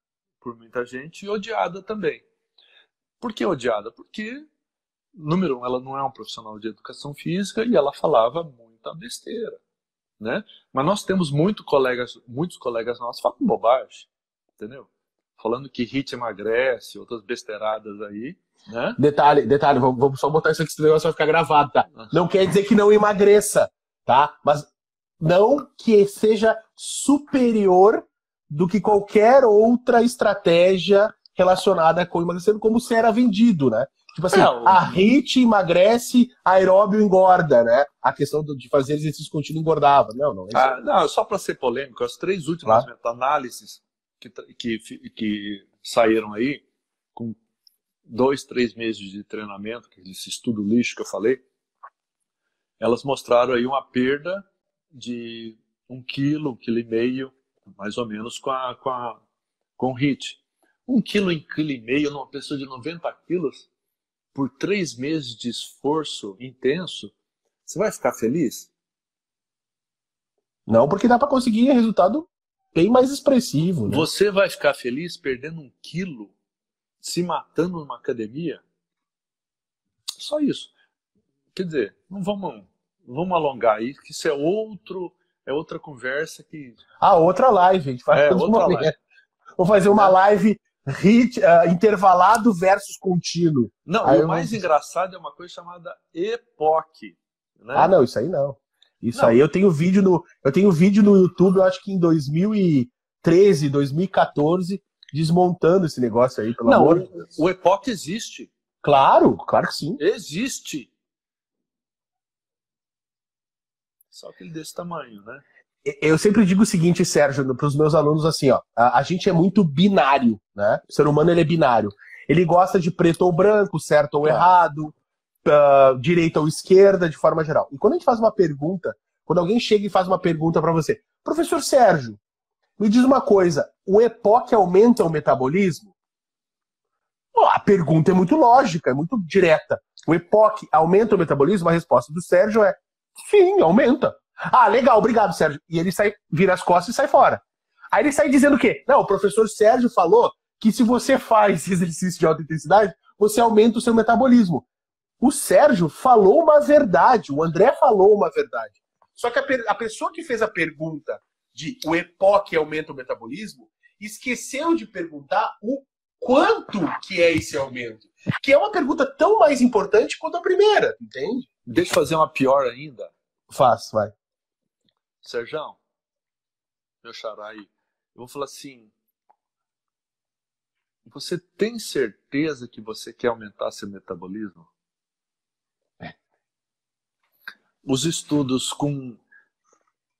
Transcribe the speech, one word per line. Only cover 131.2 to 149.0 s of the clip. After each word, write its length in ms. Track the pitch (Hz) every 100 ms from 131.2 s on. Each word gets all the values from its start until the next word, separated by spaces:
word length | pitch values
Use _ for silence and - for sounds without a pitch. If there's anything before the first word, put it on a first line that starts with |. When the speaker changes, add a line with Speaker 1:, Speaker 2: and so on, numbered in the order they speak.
Speaker 2:
"Professor 380 | - 311 339 330
Sérgio, 560 | - 277 220 165 120 104 _ _ _ _ _ -
me 80 | 208
diz 160 | 240
uma 160 | 254 262
coisa, 500 | 254 196 175 139 - _ -
o 140 | 202
epoc 520 | 233 - 202 233 -
aumenta 500 | 226 180 185 233 233
o 60 | 170
metabolismo?" 840 | 151 147 131 127 175 196 143 _ _ _ _ _ _ _ _ _ _ _ _ _ _ _
Pô, 120 | 466 359
a 140 | -
pergunta 520 | - 196 160 165 156
é 20 |
muito 240 | 185 180 311
lógica, 540 | 240 247 247 165 -
é 20 |
muito 260 | 135 170 247 160
direta. 560 | 196 170 156 - - _ _ -
"O 60 |
epoc 520 | 165 - 214 214 - -
aumenta 440 | 156 160 190 233 196
o 20 |
metabolismo?" 480 | 160 139 143 208 170
A 60 |
resposta 400 | 165 - 127 -
do 80 | 160
Sérgio 420 | - 175 214 220
é, 100 | 196 - _ _ _ - -
"Sim, 300 | 415 370 392
aumenta." 560 | 165 202 277 262 - - _ -
"Ah, 300 | - 254 220
legal, 280 | 226 262 226
obrigado, 360 | 220 233 196
Sérgio." 260 | 165 160 143 _
E 100 | 165
ele 140 | 180
sai, 220 | 180 208 - -
vira 220 | 151 190
as 100 | 180
costas 300 | - 175 175
e 20 | -
sai 120 | 285
fora. 320 | 285 190 110 _ _ _ _ -
Aí 100 | 196
ele 100 | 285
sai 160 | 285 294
dizendo 260 | 269 285 285
o 40 |
quê? 260 | 208 151 -
"Não, 140 | 269